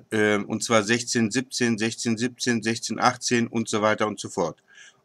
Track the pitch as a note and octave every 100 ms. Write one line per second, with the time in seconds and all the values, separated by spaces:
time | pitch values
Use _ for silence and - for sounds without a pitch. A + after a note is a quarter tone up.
0 | - A2 G#2+ G#2 G#2 A2+ - A#2 G2+ A#2
1 | A#2+ B2 A2+ A#2 B2+ - A#2+ A2 A2+ -
2 | A#2+ A2 B2+ B2 - A#2 A2 A2+ - A2+
3 | A#2 B2 - A#2+ A#2 A2+ A2+ A2 G#2+ G#2+
4 | G#2+ G2+ G#2 - E2 - _ - - _